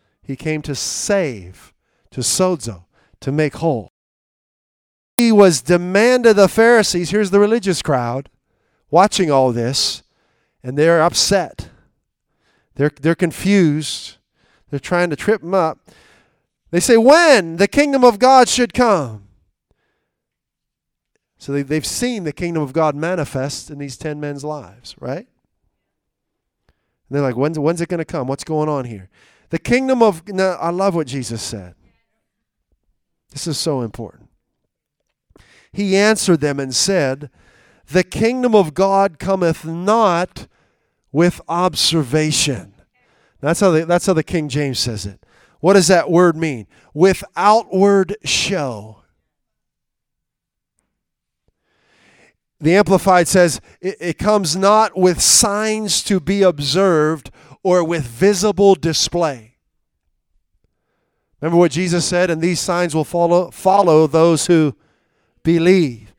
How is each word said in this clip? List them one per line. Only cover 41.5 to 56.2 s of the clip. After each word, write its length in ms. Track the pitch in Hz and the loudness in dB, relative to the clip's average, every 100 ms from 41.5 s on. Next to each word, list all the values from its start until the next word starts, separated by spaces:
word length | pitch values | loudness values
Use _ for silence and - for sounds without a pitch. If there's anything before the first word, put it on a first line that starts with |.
| 170 180 147 - 165 131 151 156 151 - 120 95 _ _ _ _ _ _ _ | -2 -2 -2 -2 -2 -2 -2 -2 -2 -4 -6 -10 _ _ _ _ _ _ _
That's 220 | 139 170 | -4 0
how 100 | 196 | 2
the, 140 | 160 165 | 2 0
that's 220 | 175 - | 0 0
how 40 | |
the 120 | 165 | -2
King 260 | - 175 151 | -2 -4 -4
James 280 | 131 143 123 | -4 -4 -6
says 280 | 123 107 98 | -6 -8 -12
it. 200 | 98 _ _ _ _ | -16 _ _ _ _
What 140 | 165 202 | 2 4
does 120 | 160 | 6
that 240 | 180 147 | 4 4
word 240 | 175 180 156 | 4 4 2
mean? 320 | 160 127 101 _ _ | -4 -6 -12 _ _
With 300 | 151 185 185 - - | 0 2 2 -4 -2
outward 800 | 196 220 220 190 196 202 180 208 143 | 2 2 2 0 2 2 0 -4 -6
show. 800 | - - 190 139 110 104 110 _ _ _ _ _ _ _ _ _ _ _ _ _ _ _ _ _ _ _ _ _ _ _ _ _ _ _ _ _ _ _ _ _ _ _ _ | -4 -4 -4 -6 -8 -14 -20 _ _ _ _ _ _ _ _ _ _ _ _ _ _ _ _ _ _ _ _ _ _ _ _ _ _ _ _ _ _ _ _ _ _ _ _
The 160 | 151 185 | 2 2
Amplified 540 | 208 190 202 180 175 | 4 2 4 2 4
says, 320 | 190 175 135 - _ | 2 2 0 -12 _
"It, 160 | 180 185 | -12 -8
it 160 | 170 - | -8 -6
comes 400 | 202 214 175 170 | 0 0 -2 -2
not 400 | 196 214 220 160 | 2 2 2 0
with 240 | 185 170 | 0 2
signs 840 | - - 220 202 220 214 214 - | 0 2 0 -2 -4 -4 -4 -6
to 160 | - | -2
be 220 | 196 | -4